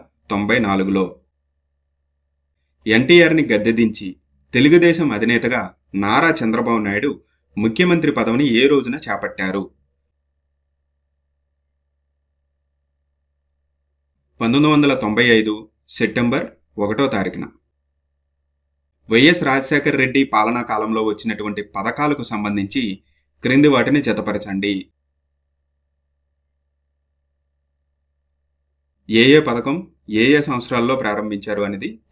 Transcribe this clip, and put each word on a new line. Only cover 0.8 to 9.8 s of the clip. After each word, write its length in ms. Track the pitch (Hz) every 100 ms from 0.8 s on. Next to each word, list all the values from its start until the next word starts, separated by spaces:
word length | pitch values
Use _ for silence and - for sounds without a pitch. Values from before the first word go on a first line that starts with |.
| 95 95 90 - _ _ _ _ _ _ _ _ _ _ _ _ _ _ _ _ 104
ఎన్టీఆర్ని 560 | 113 131 175 160 160
గద్దెదించి 720 | 127 104 117 113 110 104 95 - _ _ _
తెలుగుదేశం 580 | 123 143 170 170 170 151
అధినేతగా 640 | 104 113 120 120 120 92 - _ 98
నారా 400 | 101 123 165 -
చంద్రబాబు 340 | 113 117 120 113
నాయుడు 440 | 104 104 139 - _ _ _ -
ముఖ్యమంత్రి 540 | 113 113 180 170 151
పదవిని 340 | 135 113 117 143
ఏ 220 | 113 139
రోజున 280 | 143 120 139
చేపట్టారు? 760 | 120 98 101 - 95 98 95 _